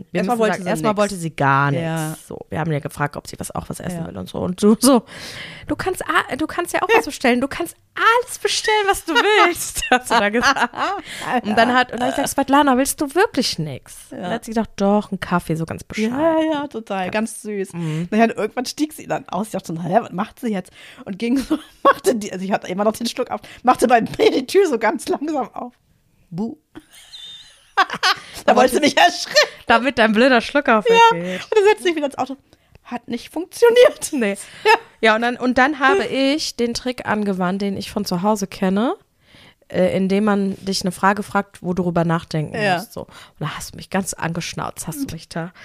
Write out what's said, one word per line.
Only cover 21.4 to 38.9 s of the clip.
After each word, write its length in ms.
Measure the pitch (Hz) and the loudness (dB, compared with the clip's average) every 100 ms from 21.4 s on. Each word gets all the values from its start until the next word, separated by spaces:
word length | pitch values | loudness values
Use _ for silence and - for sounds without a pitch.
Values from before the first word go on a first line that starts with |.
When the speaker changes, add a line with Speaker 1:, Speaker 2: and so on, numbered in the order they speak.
| 233 311 - | 0 -4 -6
Speaker 2:
<laughs> 120 | _ | _
machte 320 | 554 539 - 240 | 2 2 2 0
die, 160 | 202 | -2
also 120 | 185 | -6
ich 60 | 190 | -4
hatte 160 | 202 - | -4 -2
immer 160 | 180 | -2
noch 140 | 208 220 | 0 0
den 100 | 233 | -4
Schluck 240 | - 247 | -4 -6
auf, 100 | 214 - - | -6 -10 -4
machte 240 | 233 294 233 | 0 2 4
bei 140 | 240 | 4
mir 320 | - - - | 2 2 2
die 140 | 311 254 | 2 2
Tür 180 | 370 381 | 2 4
so 140 | 247 | 2
ganz 260 | 214 320 - | 0 -2 -4
langsam 400 | 370 302 302 233 | -4 -4 -4 -6
auf. 200 | - 247 - _ _ _ _ _ | -8 -14 -16 _ _ _ _ _
Buh. 260 | 170 226 - _ | -8 -8 -8 _
<laughs> 60 | - - - - - - - - _ _ - | -20 -20 -20 -20 -20 -18 -20 -20 _ _ -2
Da 760 | 381 - 247 - - - - | -2 -2 -2 -4 -6 -4 2
Speaker 1:
Da 40 | 240 | 4
Speaker 2:
wollte 140 | 254 | 4
sie 60 | 359 | 4
Speaker 1:
wollte 40 | |
Speaker 2:
mich 180 | 294 - | 2 4
erschrecken. 380 | 339 - - 571 571 - - | 2 2 -2 2 2 0 2
Speaker 1:
Damit 320 | 233 247 247 | 2 2 2
dein 140 | 220 | 2
blöder 280 | 214 262 247 | 4 4 4
Schluck 260 | - 285 285 | 2 0 2
auf 160 | 226 480 | 4 6
Speaker 2:
Ja. 60 | 466 453 339 | 6 6 4
Speaker 1:
weggeht. 260 | 359 - | -2 -8
Speaker 2:
Und 100 | - | -2
dann 100 | 440 | 4
setzte 180 | 392 427 | 4 4
sich 120 | 359 320 | 0 -2
wieder 100 | 302 | -4
ins 120 | - | -4
Auto. 180 | 262 269 _ _ _ - | -8 -8 _ _ _ -20
Hat 240 | - 240 - | -12 -12 -8
nicht 220 | 233 - | -10 -8
funktioniert. 760 | 320 349 - 466 480 539 587 - | -10 -8 2 6 8 6 6 -6
Speaker 1:
Nee. 240 | 294 214 202 - - | -2 -2 -2 -10 -2
Speaker 2:
Ja. 60 | 415 440 - _ | 4 4 2 _
Speaker 1:
Ja, 160 | 226 220 | 2 4
und 60 | |
dann, 140 | 233 247 | 2 -2
und 200 | 254 254 | 0 4
dann 200 | 262 285 | 4 4
habe 260 | 277 381 | 2 2
ich 520 | - 262 269 302 - - | 0 0 0 0 -2 -4
den 180 | 233 | -4
Trick 320 | 233 254 247 - | -2 -6 -6 -4
angewandt, 560 | 214 202 185 180 196 | -2 -2 0 -2 -2
den 140 | 202 196 | -4 -4
ich 120 | 196 | -6
von 140 | - | -6
zu 160 | 202 180 | -4 -2
Hause 240 | 202 214 196 | 0 0 -2
kenne, 500 | - 190 190 247 | -2 0 2 0